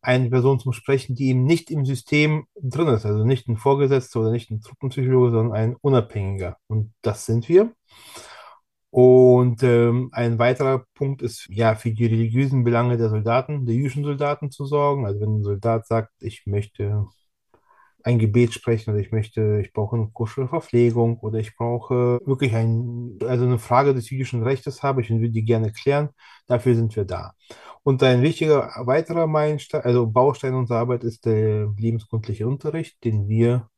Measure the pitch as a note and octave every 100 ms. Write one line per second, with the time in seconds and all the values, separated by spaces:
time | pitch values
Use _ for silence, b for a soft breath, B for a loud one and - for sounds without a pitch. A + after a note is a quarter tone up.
0 | - B2+ B2 B2+ B2+ C3+ C3 B2 - C3+
1 | - A#2+ C3+ B2+ B2+ E3 - D#3+ C3+ C3+
2 | - D3 D3+ D3+ - - C3 C#3 E3 A2+
3 | G#2+ G#2 A2+ C3 - A2+ C#3 C#3 C#3 C3+
4 | B2 A#2 A2+ A#2 A2+ G#2+ - - C3+ C3
5 | B2+ C3 B2 A#2 A2+ G#2 A2+ B2+ C#3+ C3
6 | A2 G#2+ F#2+ G2 F2+ - _ A2 G#2+ _
7 | - G#2+ - A2+ A#2 F3 A3+ _ _ B
8 | B B B B B B _ _ _ -
9 | B2+ B2+ B2+ B2 B2 A2+ C3 A#2+ A#2+ B2
10 | B2+ - A#2+ A2+ A#2+ B2+ C3+ C3+ - _
11 | C#3 C#3 A#2 - - G2 A2+ A2 A#2 G#2+
12 | A#2 A2+ A#2 A#2+ C#3 C3+ A#2+ A#2 B2 A#2+
13 | A2+ G#2+ G#2+ A#2+ C3 D3 B2 A#2 C#3 C#3
14 | C#3+ C#3 D3 D3 D3 - C#3 D3 C#3+ C#3
15 | A2 G2+ G#2+ G#2+ G2+ G2+ A#2 A2+ - A2+
16 | A2 _ - - - G2+ G#2 _ G#2 G#2
17 | G2+ _ _ _ _ b b b b b
18 | - A#2+ A2 A2 A#2+ - - A2+ A2 G#2
19 | G2+ A2 G#2+ - G#2+ G#2 G2 - G#2 A#2
20 | A2 - A2 - B2+ - - A#2+ A#2+ A#2
21 | A#2 A#2 - A2 A2 _ A#2+ A#2 - B2
22 | B2 B2 C3+ C3+ C#3 A2+ A2+ A2+ A#2+ A#2+
23 | A#2+ G2 A2 B2 B2 A#2+ - B2 C#3 C3
24 | A2+ C3 B2+ A#2+ A2+ C3+ - - C#3 C3
25 | G#2+ A2+ A#2 A2+ G#2+ A2+ A2 - - C#3
26 | D3 _ b b _ B2 B2+ A#2 A2+ G#2+
27 | G2 F#2+ - _ B B B B - C3
28 | C3 B2 C#3+ E3 D#3 D3 - - B2 C#3+
29 | E3 E3+ E3 D#3 D3+ D3+ - D3+ B2 B2
30 | A#2 A2 C3+ C#3 C3+ B2+ A#2 A#2 A#2+ A#2+
31 | A#2 A2 A#2 A2 G#2+ G#2+ G#2 G#2 A2+ A2+
32 | - A2 G#2+ G#2+ A2 C#3 D3+ D#3+ D#3+ _
33 | A#2 G#2+ G2+ A2 A#2 A2+ A2